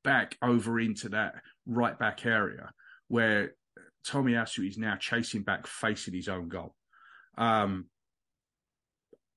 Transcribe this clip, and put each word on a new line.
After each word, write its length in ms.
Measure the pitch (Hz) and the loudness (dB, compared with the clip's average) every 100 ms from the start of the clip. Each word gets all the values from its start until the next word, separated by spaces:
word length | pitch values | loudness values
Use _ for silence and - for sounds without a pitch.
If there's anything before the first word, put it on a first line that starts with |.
back 340 | 139 131 101 - | 2 2 2 0
over 380 | 123 117 113 117 | 2 4 2 0
into 300 | 113 104 107 | 0 -2 -4
that 260 | 107 104 - - _ - | -2 -2 -6 -20 _ -4
right 320 | 117 117 - | 0 2 2
back 280 | 107 - 117 | -2 0 2
area 460 | 113 98 - - - - - - | 2 2 -4 -14 -18 -20 -18 -2
where 460 | 117 110 104 95 - _ - - _ - | 2 4 4 0 -6 _ -20 -20 _ -4
Tomiyasu 640 | 143 127 117 113 - 95 | 0 2 2 0 -2 -4
is 100 | 101 | -2
now 180 | 110 98 | -4 -4
chasing 460 | - 117 117 107 | -2 -2 -2 -4
back, 260 | 101 92 - | -2 -4 -4
facing 460 | - 110 104 - | -4 -2 -2 -6
his 160 | 90 90 | -6 -6
own 180 | 92 85 | -6 -6
goal. 260 | 87 69 _ _ _ - - _ - | -8 -10 _ _ _ -20 -20 _ 0
Um, 500 | 117 110 101 95 87 _ _ _ _ _ _ _ _ _ _ _ _ - _ | 2 4 2 -2 -8 _ _ _ _ _ _ _ _ _ _ _ _ -20 _